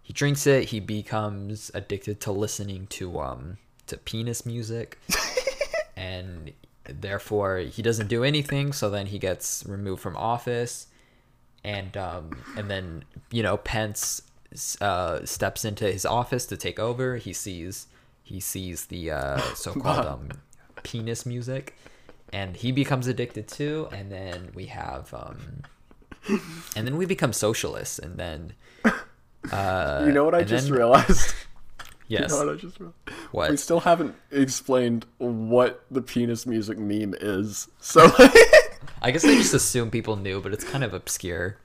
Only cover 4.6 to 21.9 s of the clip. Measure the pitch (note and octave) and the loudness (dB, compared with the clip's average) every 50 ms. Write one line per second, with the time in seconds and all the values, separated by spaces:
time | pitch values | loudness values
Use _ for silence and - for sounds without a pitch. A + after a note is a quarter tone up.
4.6 | A2+ G#2+ A2+ A#2 A#2 - - - - - - - - - - B4+ - C5+ C5 - | -6 -6 -8 -8 -8 -10 -14 -18 -6 -4 -4 -4 -4 -4 -4 -4 -4 -4 -4 -6
5.6 | - - - E5 D#5+ - - - F#2 F#2 F#2 F#2 F#2 F#2+ F2+ E2 D#2+ D#2 - _ | -6 -6 -4 -6 -6 -8 -10 -12 -10 -8 -8 -10 -10 -12 -12 -14 -14 -16 -18 _
6.6 | - _ _ _ - - C2+ D#2+ G2 G2 G2 G2+ - - A2 G#2 G2+ F#2+ F#2+ F#2 | -20 _ _ _ -20 -18 -14 -12 -8 -6 -6 -8 -4 -2 0 0 2 0 0 -2
7.6 | E2+ B1+ - - G#2+ A2+ A2+ G#2+ G#2+ G2+ A#2+ A#2 B2 C#3 D#3 D3+ C#3 C#3+ C#3+ C#3 | -4 -6 -8 -2 0 0 0 0 0 -2 0 0 2 2 2 0 -2 -2 -2 -2
8.6 | C#3 C#3+ C#3+ - - G#2 G2+ G2+ G2 G2+ G#2 G2 - F#2 F2+ - - - - - | -2 -2 -2 -2 -2 -2 -2 -4 -6 -6 -8 -4 -4 -4 -4 -4 -4 -6 -6 -6
9.6 | - - G2+ G2 G2+ G2 F#2 F2+ - F#3+ - - F2 A2+ A#2+ A#2+ - B2 A#2+ A#2+ | -8 -10 -8 -8 -6 -6 -6 -6 -8 -8 -6 -4 -2 -2 -2 -2 -2 -4 -4 -4
10.6 | A#2+ A#2 - - - - _ - _ _ _ _ _ _ _ _ _ _ _ _ | -4 -6 -8 -14 -16 -20 _ -20 _ _ _ _ _ _ _ _ _ _ _ _
11.6 | - G#2 G#2 G2+ G2 F#2+ - G2+ F#2+ F2 E2+ F2+ D#2+ D#2+ E2+ - - - - A2 | -10 -8 -8 -6 -8 -8 -8 -8 -8 -6 -8 -10 -10 -12 -14 -14 -14 -14 -10 -10
12.6 | G2+ G2+ G2+ F#2+ F#2 F2 D#2+ D#2 - _ - - - _ A#2 A#2 G#2+ - G2 - | -6 -6 -6 -6 -6 -8 -12 -14 -14 _ -20 -20 -14 _ -2 0 0 2 0 -2
13.6 | - - - A2 A2 G#2 G#2 - - - - - - - _ - - - - D#3 | -2 -4 -2 -2 -2 -2 -4 -6 -6 -6 -6 -8 -12 -18 _ -20 -20 -20 -14 -10
14.6 | - - - - G2+ G2+ F#2 F2+ F2+ E2 E2 - - - - - G#2+ G2 - - | -10 -10 -6 -2 0 0 0 0 0 -2 -4 -4 -6 -8 -4 -2 -2 -2 -2 -4
15.6 | - A2 G2+ - A2 G2+ G2 G2 - - A2 A#2+ B2 - - B2 - - G2+ - | -6 -6 -4 -2 -2 -2 -2 -2 -2 0 0 0 0 -2 -4 -4 -4 -6 -10 -6
16.6 | - F2+ F2 - G#2+ A#2 B2 B2 C3 B2+ B2 A#2 G#2 G2 F2 - - G#2 F#2 E2+ | -6 -6 -4 -2 -4 -4 -2 -2 -2 -4 -4 -6 -8 -8 -10 -8 -8 -8 -8 -8
17.6 | E2 F2+ - - - - _ - _ _ _ _ _ - G2 F#2 - - - G2 | -10 -10 -10 -12 -16 -18 _ -20 _ _ _ _ _ -14 -12 -10 -8 -8 -8 -6
18.6 | F#2 F#2 E2+ D#2 - - F2 F2 D#2+ D#2+ D2+ C#2+ C2 C#2 C#2 C2 - - - - | -8 -8 -8 -10 -10 -10 -10 -8 -6 -4 -4 -4 -4 -2 -2 -4 -4 -4 -6 -8
19.6 | - - F2+ C#3+ B2 - - C#3+ A#2+ D2 C#2 A#1+ C#2+ - - - _ _ - - | -10 -8 -8 -4 -2 -2 -2 -2 -2 -4 -6 -10 -12 -14 -14 -16 _ _ -20 -20
20.6 | - - _ - - - - A#2 A2 A2+ A#2 - - B2 A#2+ B2 A#2 B2+ C3 C3+ | -20 -20 _ -18 -14 -10 -10 -8 -6 -6 -8 -8 -8 -8 -8 -8 -8 -8 -8 -8
21.6 | B2+ - - - - - | -10 -14 -20 -20 -20 -20